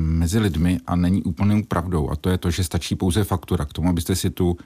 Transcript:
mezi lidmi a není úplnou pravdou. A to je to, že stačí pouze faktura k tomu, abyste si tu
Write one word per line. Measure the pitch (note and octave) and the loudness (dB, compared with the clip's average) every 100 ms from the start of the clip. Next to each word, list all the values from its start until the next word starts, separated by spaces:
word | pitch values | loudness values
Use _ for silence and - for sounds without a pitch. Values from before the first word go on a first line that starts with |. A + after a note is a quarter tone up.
| D#2+ E2 | 2 2
mezi | E2 A2 | 2 2
lidmi | G#2 D#2 F2+ F2 - | 2 2 2 0 0
a | F2 | 0
není | F2 G2 | 2 2
úplnou | - E2 G2+ G#2 | 0 0 2 2
pravdou. | G#2 F2+ E2+ E2+ C#2 | 0 -2 0 -2 -2
A | D2 | -2
to | F#2 | 0
je | F#2 | 0
to, | F2+ | 0
že | E2+ | -2
stačí | F2+ F2 - G2 | -2 -4 -4 -2
pouze | F#2 F2 | 0 0
faktura | G2 F2+ - F2 D#2 | 0 -2 -2 -4 -2
k | |
tomu, | - E2+ | -2 0
abyste | E2+ - F#2 | 0 0 -2
si | F#2+ | -2
tu | - F2+ F2 | 0 -2 -2